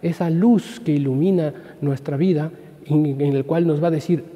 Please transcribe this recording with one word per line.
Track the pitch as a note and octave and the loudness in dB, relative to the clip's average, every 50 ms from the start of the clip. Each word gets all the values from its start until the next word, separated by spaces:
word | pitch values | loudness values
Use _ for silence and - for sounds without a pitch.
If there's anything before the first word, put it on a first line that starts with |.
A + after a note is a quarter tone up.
esa | - E3+ E3 - F3 E3+ | -2 -4 -2 -2 -2 0
luz | E3 E3 F#3 A#3+ A#3+ G3+ - - - - | 2 4 4 4 4 4 2 -4 -14 -10
que | - C#3+ D3+ | -2 0 0
ilumina | D3 C#3+ C#3 B2+ C3+ D#3 F#3+ F#3+ F3+ D#3+ D3+ - - - - - - - | 0 0 0 0 2 2 2 2 2 0 -2 -4 -8 -18 -20 -12 -6 -2
nuestra | C#3+ C#3 B2+ C#3 D3+ C#3+ | -2 -2 -2 -4 -6 -2
vida, | C#3 E3 F#3+ F3+ D3+ D3+ D#3+ E3 - - - - - - | 0 2 2 2 2 0 -4 -8 -12 -20 -20 -20 -20 -6
en, | - - D3 D3+ D3 C3+ C3+ | 0 2 2 2 2 0 0
en | D3 C#3+ C#3 | 0 0 2
el | C#3 C3 | 0 0
cual | C#3 D#3+ E3 E3+ | 0 0 2 2
nos | E3 D#3 D3 D#3+ | 2 2 2 0
va | F3 | 0
a | |
decir | E3 D#3 - - F3 D3+ - - - | 0 -2 0 0 -2 -2 -2 -8 -18